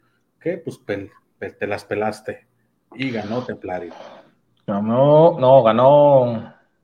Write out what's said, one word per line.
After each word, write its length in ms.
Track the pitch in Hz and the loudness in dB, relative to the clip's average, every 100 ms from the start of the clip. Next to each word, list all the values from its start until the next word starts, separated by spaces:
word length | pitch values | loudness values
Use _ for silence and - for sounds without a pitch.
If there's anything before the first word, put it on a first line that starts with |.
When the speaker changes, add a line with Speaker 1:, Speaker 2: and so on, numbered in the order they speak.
| _ _ _ _ | _ _ _ _
Speaker 1:
que, 180 | 160 180 | -10 -10
pues, 220 | - - - | -12 -14 -10
pel-, 260 | 101 95 _ _ _ | -10 -12 _ _ _
pel-, 200 | 98 - | -16 -12
te 100 | 101 | -10
las 160 | 101 | -10
pelaste. 640 | - 104 110 - - 104 _ _ _ _ _ 123 | -8 -6 -6 -8 -12 -16 _ _ _ _ _ -12
Y 160 | 131 | -10
ganó 320 | 113 101 120 | -8 -8 -8
Templario. 480 | 120 104 104 90 87 - - - _ _ _ _ - | -10 -12 -12 -12 -12 -18 -20 -20 _ _ _ _ -10
Speaker 2:
Ganó, 720 | 101 107 120 143 151 165 - | -6 -2 0 4 4 4 4
no, 220 | 127 135 | 4 4
ganó 920 | 110 110 131 147 147 139 123 113 117 - _ _ | 4 4 4 4 4 4 2 -4 -12 -20 _ _